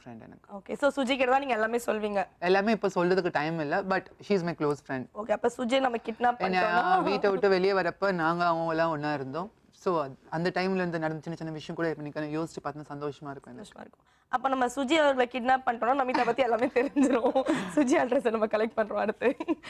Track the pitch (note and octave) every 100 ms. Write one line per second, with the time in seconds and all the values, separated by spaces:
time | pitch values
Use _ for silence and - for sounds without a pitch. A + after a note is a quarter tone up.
0 | B2 A2+ G2+ - - G3+ - G#3+ C#4+ C#4
1 | B3 B3 B3+ C4+ C#4+ A3 A3 A#3 A#3 G#3+
2 | G#3 G3+ - _ F3 F#3+ G#3 G#3+ G3 F#3
3 | F3 F#3+ F3 D3 D3+ E3 C#3+ F#3 F#3+ F#3
4 | - - - G3 E3+ D#3+ D3 C#3+ - C3
5 | A#2 G#3 G#3+ G#3 A#3+ - A#3 C4+ C4 A3+
6 | - A3 A#3+ A#3+ F#3 F#3 F3+ F3 F3+ F#3
7 | B3+ G3+ G#3 F#3+ G3+ F#3 G3 G3 E3+ -
8 | G3 F3+ E3 E3+ F3 E3 E3 D#3+ E3 D3+
9 | D3+ D3 C3 D3+ G3+ - _ _ F#3+ E3+
10 | C#3 - - E3 F3 F3+ F#3 F#3 F3+ E3
11 | D#3 D#3+ E3+ D#3+ D#3+ D#3 - E3 E3 D3+
12 | D3 D3+ D3+ D#3 E3 - C#3+ D3 D3 C#3+
13 | D3 C#3 D3 C#3 B2 B2 G3+ - - -
14 | _ _ _ B3 C4 C4 A#3+ C#4 C4 D#4+
15 | D4 C4 B3 C4 A#3+ C4 B3+ A#3 A3+ C#4
16 | B3+ C4+ A#3 A#3+ A#3+ A3 B3+ A#3+ C4+ C#4+
17 | B3+ B3+ C4+ C4+ C4 C4+ F#3 D4 B3 D#4
18 | B3+ C#4 A#3 A3 G#3+ G#3+ A3+ A3+ G#3 G#3
19 | G#3 - A3 - E4 D#4